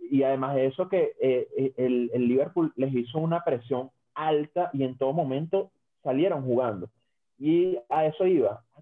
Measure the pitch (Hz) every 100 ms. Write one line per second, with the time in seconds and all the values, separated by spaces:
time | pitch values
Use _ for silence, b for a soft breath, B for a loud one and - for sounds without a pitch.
0 | 117 139 135 135 135 139 135 131 185 190
1 | 151 - 131 127 - - 135 - 127 123
2 | 120 127 120 131 143 175 156 - 135 123
3 | 120 156 165 170 165 123 113 127 135 _
4 | _ 151 160 151 151 175 180 139 131 127
5 | 135 160 143 135 165 196 196 _ _ _
6 | 139 131 185 151 131 123 123 98 90 _
7 | _ _ _ - 147 170 185 180 - 156
8 | 156 156 185 165 104 104 _ -